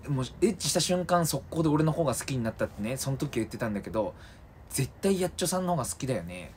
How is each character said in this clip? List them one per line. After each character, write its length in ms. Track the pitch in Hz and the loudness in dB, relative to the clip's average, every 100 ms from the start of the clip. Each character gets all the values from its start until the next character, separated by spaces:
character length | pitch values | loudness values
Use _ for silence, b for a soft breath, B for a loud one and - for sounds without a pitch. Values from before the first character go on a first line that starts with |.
| - | -2
も 160 | 139 | -2
う 20 | 127 - | -2 2
エ 60 | 208 | 2
ッ 80 | 196 | 2
チ 120 | 151 | 0
し 40 | |
た 80 | 180 | 2
瞬 260 | - 180 175 | 2 2 4
間、 200 | 175 165 | 4 4
速 180 | 143 - | 0 -4
攻 140 | 160 | 0
で 60 | 160 | 4
俺 140 | 147 | 6
の 80 | 160 | 4
方 120 | 151 | 4
が 100 | 156 | 2
好 100 | 120 | 0
き 120 | - 135 | -2 0
に 60 | |
な 80 | 113 | -2
っ 40 | |
た 120 | 110 107 | 0 -4
っ 20 | |
て 140 | - | -2
ね、 140 | 104 131 | -4 -2
そ 140 | - | -2
の 60 | 135 | -2
時 240 | 147 123 | -2 -2
言 60 | 110 | -2
っ 20 | |
て 100 | 117 | -2
た 100 | 117 | -2
ん 60 | |
だ 80 | 101 | -2
け 80 | 98 | -4
ど、 240 | 87 101 - B B B - - | -2 -2 -4 B B B -20 -10
絶 200 | - 131 - | -4 -4 0
対 200 | 196 190 | 2 2
や 80 | 180 | 0
っ 40 | - | 0
ち 80 | |
ょ 20 | 175 | -2
さ 120 | 185 | 0
ん 80 | 180 | 0
の 60 | |
方 60 | 175 | 0
が 80 | 135 | -2
好 100 | - | -4
き 100 | 139 | -2
だ 80 | |
よ 80 | 104 | -2
ね。 300 | 85 90 90 | -4 -10 -12